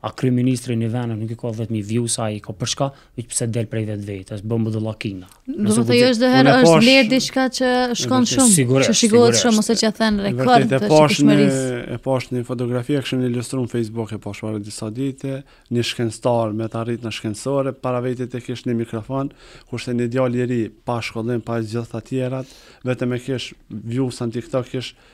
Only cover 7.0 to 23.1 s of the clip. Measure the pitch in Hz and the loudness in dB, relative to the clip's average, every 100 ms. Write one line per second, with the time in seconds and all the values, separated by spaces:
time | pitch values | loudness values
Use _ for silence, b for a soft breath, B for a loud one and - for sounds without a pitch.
7 | 233 262 - - 262 247 254 247 247 240 | 6 2 0 -2 -2 0 0 2 0 -2
8 | 247 254 240 - 262 180 123 131 131 220 | 0 0 2 2 4 4 4 4 4 2
9 | 233 226 240 233 247 220 208 226 226 - | 4 6 6 4 2 2 2 0 0 0
10 | 220 208 202 123 240 240 233 - 208 156 | 0 0 -2 0 4 4 6 2 4 6
11 | 151 - 143 143 139 135 131 123 - 120 | 6 6 6 6 4 2 -2 -4 -6 -8
12 | - 131 - 123 120 123 123 123 120 147 | -2 -2 -2 -6 -6 -4 -2 -2 -2 -2
13 | 127 131 127 120 117 135 120 120 113 113 | -2 -2 -2 -2 -4 -4 -4 -4 -4 -6
14 | 107 107 104 101 110 107 104 - 110 110 | -8 -8 -10 -10 -8 -8 -8 -10 -10 -6
15 | 139 131 135 135 139 b b 120 113 - | -6 -6 -8 -10 -12 b b -2 -2 -2
16 | 117 110 127 120 113 107 113 113 113 117 | -4 -2 0 0 0 -2 -6 -6 -6 -6
17 | 117 - 113 104 - 139 135 127 131 123 | -6 -8 -8 -6 -4 -2 -2 -4 -4 -4
18 | 123 123 123 123 - 120 - 117 113 113 | -4 -4 -6 -8 -8 -8 -4 -2 -2 -6
19 | 107 135 139 B B B B 120 - 120 | -6 -6 -6 B B B B -10 -6 -2
20 | 120 123 131 120 123 123 107 - - 120 | -2 0 0 0 -2 -2 -4 -6 -6 -6
21 | 113 117 113 120 110 117 110 117 113 113 | -6 -6 -4 -4 -4 -4 -4 -6 -6 -10
22 | - 131 127 131 131 b b b 127 123 | -8 -6 -4 -6 -10 b b b -6 -4
23 | 123 | -2